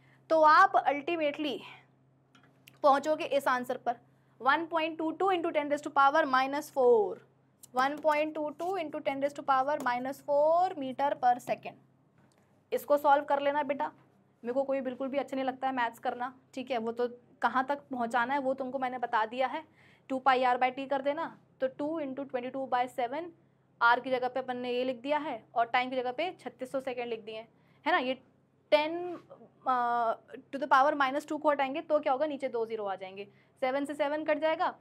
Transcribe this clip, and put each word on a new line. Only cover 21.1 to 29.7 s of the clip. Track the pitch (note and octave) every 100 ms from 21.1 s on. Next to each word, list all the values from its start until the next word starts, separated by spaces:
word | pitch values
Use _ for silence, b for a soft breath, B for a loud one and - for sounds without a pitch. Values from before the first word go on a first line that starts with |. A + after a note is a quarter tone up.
| D4 D#4+ - _ -
तो | C4
टू | C4 D4 E4
into | C#4+ C4 C#4
twenty | B3+ B3 C4+
two | C4
by | B3 B3+ -
seven, | A#3+ C#4+ F4 - _ _ _ -
आर | A#3 B3
की | B3+
जगह | B3+ B3
पे | C4
अपन | B3+ B3
ने | B3
ये | B3
लिख | B3+ A#3+
दिया | C4+ D4
है | D4+ A#3+ -
और | - A#3
टाइम | B3+ B3+
की | B3+
जगह | B3
पे | B3 F4 F4+
छत्तीस | B3+ - B3+
सौ | C#4
सेकंड | C4 B3 A#3+
लिख | A3
दिए | G#3 A3
हैं, | A3+ b b b -
है |
ना। | A3
ये | B3 B3 _ _ _ _ -
ten, | D4 D#4 E4+ F4+ E4+ - - A3+ _
uh, | -